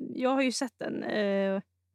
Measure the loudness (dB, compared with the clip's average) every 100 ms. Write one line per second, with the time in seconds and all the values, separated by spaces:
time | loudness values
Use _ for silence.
0 | -2 -2 2 2 2 0 -4 -4 -6 -4
1 | -2 0 2 2 2 0 -4 _ _